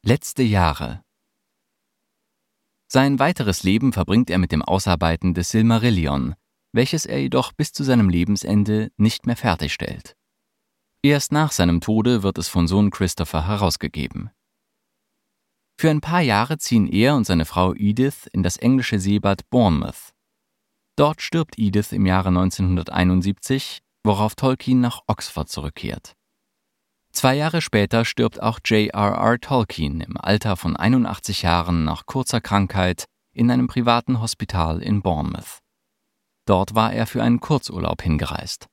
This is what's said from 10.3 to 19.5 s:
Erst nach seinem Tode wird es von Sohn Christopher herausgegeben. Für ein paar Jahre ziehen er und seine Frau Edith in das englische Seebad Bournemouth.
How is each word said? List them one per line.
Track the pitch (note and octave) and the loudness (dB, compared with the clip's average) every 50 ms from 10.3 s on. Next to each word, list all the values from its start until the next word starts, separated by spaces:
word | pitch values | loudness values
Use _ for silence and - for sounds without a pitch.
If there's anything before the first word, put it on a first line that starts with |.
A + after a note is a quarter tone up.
| _ _ _ _ _ _ _ _ _ _ _ _ _ _ | _ _ _ _ _ _ _ _ _ _ _ _ _ _
Erst | - C#3 D3 C#3+ - - | 2 2 2 2 0 0
nach | D3 D3 D#3 D3 | 0 0 0 0
seinem | - - F2+ F2 E2+ E2+ | 2 2 2 2 2 0
Tode | - - G#2+ A2 G#2+ B2 B2 A2+ | 0 0 0 2 2 2 2 2
wird | F#2+ G2 F#2 - | 0 -2 -2 -2
es | F2+ - | -6 -2
von | - F2+ E2+ D#2+ | 0 0 2 2
Sohn | F#2 G2+ G#2 G2+ | 4 2 2 2
Christopher | - - F#2+ F2 - - D#2+ - - D#2+ D2+ F#2 | 2 0 -2 -2 -2 -4 -6 -2 -2 -4 -2 -2
herausgegeben. | G#2+ G2 G2+ F2 - - - - - D2+ C2+ A1 - - - G#2+ _ _ _ _ _ _ _ _ _ _ _ _ _ _ _ _ _ _ _ _ _ _ _ _ _ _ _ _ _ - | 0 0 0 0 0 -2 -6 -8 -6 -6 -8 -6 -8 -10 -12 -12 _ _ _ _ _ _ _ _ _ _ _ _ _ _ _ _ _ _ _ _ _ _ _ _ _ _ _ _ _ 0
Für | - D#3+ | 2 2
ein | D3+ D3+ | 2 2
paar | - D#3 E3+ F3+ | -2 0 0 2
Jahre | E3 B2+ G#2 G2+ A#2 C3 D#3+ D3+ | 2 4 2 2 2 0 -2 -6
ziehen | - - A#2+ A2+ G2 | -2 2 2 2 4
er | C2+ - G2 A2+ C3+ D3 | 4 2 2 4 4 4
und | C3+ G#2+ | 2 2
seine | - F#2+ E2 D#2 | 2 2 0 0
Frau | - - F2+ F2+ F#2 - | 0 0 0 0 0 0
Edith | - G2+ G2+ G#2 A#2+ C3 C#3 C#3+ - - - | 0 0 0 2 2 0 0 -2 -6 -20 -6
in | - F#2+ | -4 -2
das | F2+ F2+ - - | -2 0 -2 0
englische | - A#2+ C3 C3 A#2+ - A#2 G2+ | 0 2 2 2 0 0 -2 -2
Seebad | F#2 G2+ G#2 G#2 - G2+ G2 - - | 0 2 0 2 2 0 0 0 -4
Bournemouth. | _ | _